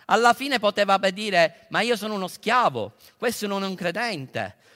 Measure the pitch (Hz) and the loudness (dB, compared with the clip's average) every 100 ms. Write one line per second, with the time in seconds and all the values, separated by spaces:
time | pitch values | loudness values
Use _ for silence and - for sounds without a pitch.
0 | - 202 240 233 277 247 208 208 202 196 | 0 4 4 4 0 0 0 2 2 2
1 | 196 185 214 180 160 - - 160 226 226 | 2 -2 0 4 2 0 -6 -2 0 -2
2 | 214 208 180 - 202 247 208 123 98 - | -4 -6 -6 -6 0 2 2 0 -6 -10
3 | _ _ 247 - 208 196 196 185 175 180 | _ _ -6 -4 -4 -4 -6 -6 -6 -4
4 | 233 175 131 117 95 - _ | -6 -6 -8 -8 -8 -12 _